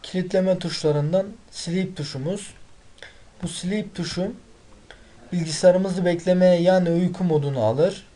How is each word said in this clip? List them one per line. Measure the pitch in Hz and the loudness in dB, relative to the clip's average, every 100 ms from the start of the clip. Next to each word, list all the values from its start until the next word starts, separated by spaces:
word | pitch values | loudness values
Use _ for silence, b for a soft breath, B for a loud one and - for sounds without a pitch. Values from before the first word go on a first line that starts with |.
Kilitleme | - 185 185 190 185 185 | -6 -6 0 0 2 0
tuşlarından | 170 156 156 147 147 185 196 - - | -2 -2 0 0 0 0 -2 -10 -18
sleep | - - 180 190 190 | -12 -4 -2 -2 -6
tuşumuz. | 147 135 143 202 - - - - - - B B B - | -10 -6 -6 -6 -8 -18 -20 -20 -20 -20 B B B -12
Bu | 175 | -10
sleep | - 175 208 214 - | -8 -4 -4 -6 -8
tuşu | 165 - 190 247 - - - - - B B B - | -6 -4 -4 -6 -18 -20 -20 -20 -20 B B B -6
bilgisayarımızı | 180 160 147 185 185 190 180 175 | -4 -4 4 4 4 0 0 0
beklemeye | 170 185 180 185 175 | 0 2 4 6 6
yani | 175 185 170 | 4 4 2
uyku | 170 180 180 | 2 0 0
moduna | 185 151 143 135 | 0 0 0 0
alır. | 110 127 175 196 - | 0 2 0 0 -16